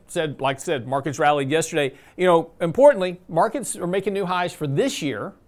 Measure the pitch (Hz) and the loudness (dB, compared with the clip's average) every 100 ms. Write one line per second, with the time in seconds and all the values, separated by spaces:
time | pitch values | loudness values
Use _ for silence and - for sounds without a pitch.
0 | - 175 160 131 135 135 - 147 120 135 | -10 -4 -4 -2 -4 -2 -4 -4 -2 -4
1 | 151 143 147 147 135 156 160 160 139 - | -4 2 2 4 2 0 0 -2 -2 -4
2 | - - 180 170 165 - 170 190 285 226 | -14 0 4 4 2 -4 -2 6 6 6
3 | 185 175 - 165 208 285 208 202 180 190 | 0 -6 -4 0 0 -2 -8 -6 -4 -2
4 | 202 196 185 180 180 - 151 139 262 - | -2 -4 -2 -2 -4 -6 -4 0 0 -2
5 | 147 107 160 - | -6 -6 -8 -14